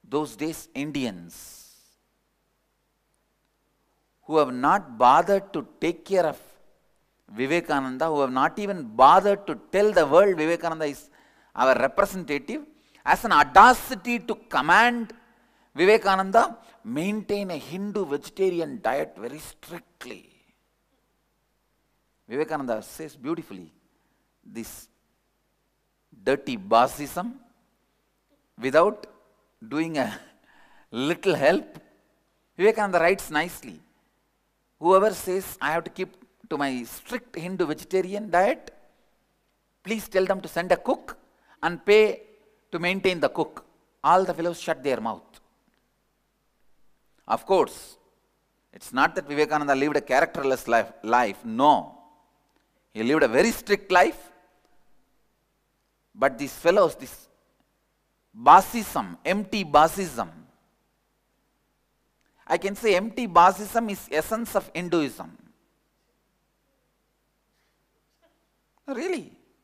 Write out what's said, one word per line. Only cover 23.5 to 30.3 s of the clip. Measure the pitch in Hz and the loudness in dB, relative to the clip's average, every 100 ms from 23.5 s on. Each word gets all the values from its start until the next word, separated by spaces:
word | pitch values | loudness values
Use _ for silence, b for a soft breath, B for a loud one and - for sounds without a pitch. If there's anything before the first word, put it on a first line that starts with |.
| 95 82 _ _ _ _ _ _ _ | -18 -18 _ _ _ _ _ _ _
this | - 104 110 - - _ _ _ _ _ _ _ _ _ _ _ _ - | -18 -14 -14 -16 -20 _ _ _ _ _ _ _ _ _ _ _ _ -8
dirty | 98 139 - 117 | -2 -2 -4 -10
bossism, | 95 113 151 - 143 - 220 254 _ _ _ _ _ _ _ _ _ _ _ - | 2 2 2 -2 -10 -8 -10 -12 _ _ _ _ _ _ _ _ _ _ _ -8
without | 123 147 190 214 - _ _ _ _ _ 113 | 0 2 2 0 -18 _ _ _ _ _ -10
doing | 143 165 151 | -8 -6 -4
a | 113 - - | -4 -6 -20